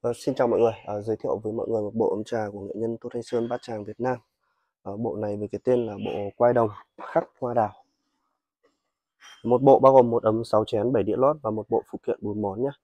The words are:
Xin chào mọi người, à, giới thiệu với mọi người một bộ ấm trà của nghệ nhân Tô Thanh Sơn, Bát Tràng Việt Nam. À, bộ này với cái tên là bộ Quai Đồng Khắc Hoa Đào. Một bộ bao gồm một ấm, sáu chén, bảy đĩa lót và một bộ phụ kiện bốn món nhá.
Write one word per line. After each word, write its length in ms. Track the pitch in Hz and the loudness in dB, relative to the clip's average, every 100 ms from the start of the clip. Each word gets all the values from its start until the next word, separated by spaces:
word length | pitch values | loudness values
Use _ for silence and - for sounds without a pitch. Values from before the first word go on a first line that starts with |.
| 120 117 | -4 -4
Xin 200 | - 131 | -4 0
chào 120 | 123 | 2
mọi 120 | 101 | 4
người, 140 | 113 113 - | 2 0 -8
à, 160 | 104 | -8
giới 160 | 107 107 | -4 -4
thiệu 200 | - 98 | -4 -4
với 160 | 107 | -4
mọi 140 | 110 - | -6 -4
người 120 | 110 | -4
một 100 | 104 | -4
bộ 160 | 107 110 | -2 0
ấm 140 | 101 | -2
trà 260 | 107 117 104 | -4 -6 -6
của 60 | 101 | -10
nghệ 140 | 98 104 | -12 -6
nhân 220 | 113 113 | -6 -6
Tô 120 | 120 | -10
Thanh 100 | 120 | -10
Sơn, 260 | 120 120 117 | -6 -4 -4
Bát 120 | 123 | -6
Tràng 220 | - 110 | -8 -10
Việt 160 | 104 107 | -10 -6
Nam. 180 | 123 123 _ _ _ _ _ _ | -4 -4 _ _ _ _ _ _
À, 80 | 95 101 | -14 -6
bộ 160 | 113 104 | -6 -4
này 220 | 104 104 | -6 -6
với 100 | 104 | -6
cái 120 | 101 | -4
tên 220 | - 123 113 | 0 0 0
là 120 | 101 - | -6 -6
bộ 240 | - 101 _ | -6 -8 _
Quai 180 | 120 | 2
Đồng 160 | 123 110 104 - - | 4 0 -2 -20 -18
Khắc 260 | - 170 - _ | -4 -4 -4 _
Hoa 140 | 123 | -4
Đào. 300 | 120 107 - _ _ _ _ _ _ _ _ _ _ _ _ _ _ - - | 0 -2 -4 _ _ _ _ _ _ _ _ _ _ _ _ _ _ -20 -10
Một 180 | 117 123 | 0 4
bộ 180 | 135 135 | 8 8
bao 140 | 131 | 10
gồm 160 | 135 120 | 8 6
một 140 | 117 | 2
ấm, 200 | 110 110 | 2 0
sáu 220 | 113 107 107 | 0 0 2
chén, 280 | 110 110 | -2 0
bảy 100 | 127 | 0
đĩa 120 | 98 101 | 0 2
lót 200 | 131 151 | 0 0
và 100 | 120 | -4
một 180 | 107 101 | -6 -2
bộ 140 | 113 - | -4 -4
phụ 80 | - - | -10 -6
kiện 120 | - | -6
bốn 200 | 107 104 | -6 -6
món 220 | 101 98 | -6 -4
nhá. 60 | 135 135 | -6 -6